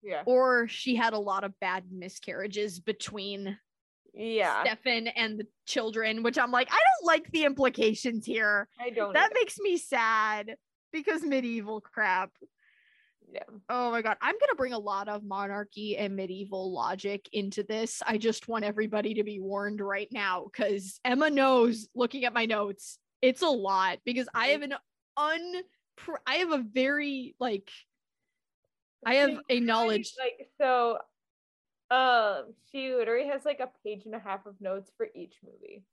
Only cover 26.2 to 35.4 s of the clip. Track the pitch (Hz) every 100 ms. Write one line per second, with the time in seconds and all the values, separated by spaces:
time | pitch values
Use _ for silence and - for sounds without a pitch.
26.2 | - 294 359 302 226 233 262 285 294 269
27.2 | 247 - 247 202 196 - _ _ _ _
28.2 | _ _ _ _ _ _ _ _ 226 262
29.2 | 285 - - 254 233 226 226 214 - -
30.2 | 254 - - _ 277 254 233 226 - _
31.2 | _ _ _ _ _ _ _ 254 262 240
32.2 | 214 180 131 233 _ 277 262 254 226 233
33.2 | 277 277 277 285 254 _ 214 208 220 214
34.2 | 196 190 202 196 196 190 196 _ 226 -
35.2 | 170 _